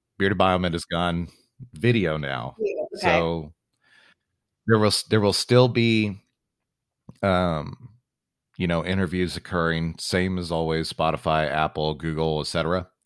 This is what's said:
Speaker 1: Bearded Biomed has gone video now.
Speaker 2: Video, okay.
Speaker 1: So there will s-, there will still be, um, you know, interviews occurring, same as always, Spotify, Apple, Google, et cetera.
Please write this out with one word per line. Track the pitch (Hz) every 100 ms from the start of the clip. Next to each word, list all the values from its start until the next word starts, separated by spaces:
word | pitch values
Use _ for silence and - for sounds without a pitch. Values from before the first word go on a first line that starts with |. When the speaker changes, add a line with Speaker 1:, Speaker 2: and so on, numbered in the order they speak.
| _ -
Speaker 1:
Bearded | 98 95
Biomed | 95 92 90
has | 82
gone | - 85 87 85 82 - _ _ -
video | - 117 117 85 78
now. | 71 65 64 -
Speaker 2:
Video, | 214 -
okay. | - - 180 -
Speaker 1:
So | 82 82 78 - _ _ _ _ _ _ _ _ _ _ -
there | 110
will | 104
s-, | -
there | - 110
will | 104
still | - - 123 127
be, | 120 117 110 107 98 - _ _ _ _ _ _ _ - -
um, | 98 90 90 78 73 - 117 - _ _ _ _ _ -
you | 90
know, | 85
interviews | 85 95 90 90 87 -
occurring, | - 90 82 82 82 82
same | - 92 92 92
as | 82
always, | 82 80 80 78
Spotify, | - 80 76 82 78 76
Apple, | 78 78 - 76
Google, | 73 80 78 80 78
et | 73
cetera. | 85 80 90 85 _